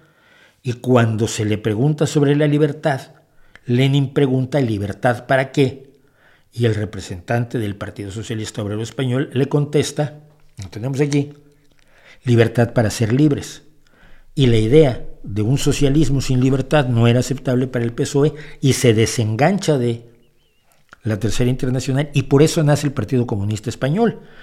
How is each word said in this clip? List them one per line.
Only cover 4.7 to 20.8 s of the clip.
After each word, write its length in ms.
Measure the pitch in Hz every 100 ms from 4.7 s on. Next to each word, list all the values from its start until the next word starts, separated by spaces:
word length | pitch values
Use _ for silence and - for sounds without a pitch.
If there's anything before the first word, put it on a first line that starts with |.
| 104 101 - 127 113 -
para 260 | 131 135
qué?". 400 | - 131 - - _ _ _ _ _ _
Y 120 | 113
el 100 | 117
representante 840 | 104 107 98 - 90 - 120 117 127
del 180 | 104 101
Partido 340 | - - 101
Socialista 520 | 101 107 110 104 -
Obrero 200 | 104 107
Español 460 | 113 - 131 123 151
le 120 | 120 -
contesta, 720 | 147 143 151 - - 147 - - _ - -
lo 140 | 95
tenemos 320 | 104 123 135
aquí, 320 | 147 143 143 - _ _ _ _ _ _ - -
"Libertad 480 | 127 117 113 120 117
para 160 | - 107
ser 240 | - 107
libres". 500 | 127 151 139 - - - _ _ _ - - -
Y 120 | - 127
la 100 | 113
idea 500 | 110 151 147 110 - -
de 200 | - 104
un 160 | 107 139
socialismo 640 | - - 143 151 143 139
sin 180 | 120 127
libertad 480 | 131 131 131 151 127
no 200 | 120 120
era 120 | 120
aceptable 460 | 123 127 - 123 127
para 180 | 123
el 80 | 117
pesoe 420 | 117 135 139 147 147 - -
y 120 | 143
se 220 | 123 127
desengancha 800 | 110 110 - 107 110 151 202 - 143
de 320 | 120 117 - _ _ _ _ _ _ _